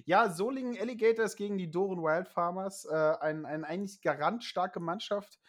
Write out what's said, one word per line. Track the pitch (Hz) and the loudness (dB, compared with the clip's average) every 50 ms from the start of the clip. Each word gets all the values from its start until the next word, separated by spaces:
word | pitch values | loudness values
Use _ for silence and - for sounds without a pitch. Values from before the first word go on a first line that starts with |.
| - | 0
Ja, | 147 175 208 233 208 | 4 4 6 6 4
Solingen | 165 165 202 254 269 269 254 247 240 190 | 2 0 -2 -2 -2 -2 -4 -4 -4 -4
Alligators | 208 247 247 214 214 226 226 226 220 196 - | -4 -6 -2 2 4 4 4 4 2 0 0
gegen | - 202 208 202 190 | -4 -4 -2 -2 -2
die | 180 160 | -2 -2
Doren | 151 175 196 190 190 175 | 0 0 0 0 0 0
Wild | 160 156 156 175 185 - | 2 2 2 2 0 -2
Farmers, | - 180 170 175 180 190 190 196 190 - - | -2 -2 0 0 -2 -4 -6 -6 -8 -8 -6
äh, | 156 156 | -2 2
ein, | 160 156 156 160 - 147 156 156 156 156 | 4 4 4 4 2 0 -2 -2 -2 -6
ein | 135 151 160 156 | -6 -6 -6 -6
eigentlich | 151 170 196 202 196 - - | -4 -4 -4 -6 -6 -6 -4
garantstarke | - 165 143 139 147 170 220 240 - - - 185 180 190 - 175 | 0 0 0 2 2 0 0 -2 -6 -6 -2 -2 -2 -2 -2 -4
Mannschaft, | 170 165 175 220 - - 208 202 196 - - _ _ | -4 -4 -4 -4 -4 -4 -4 -4 -4 -8 -18 _ _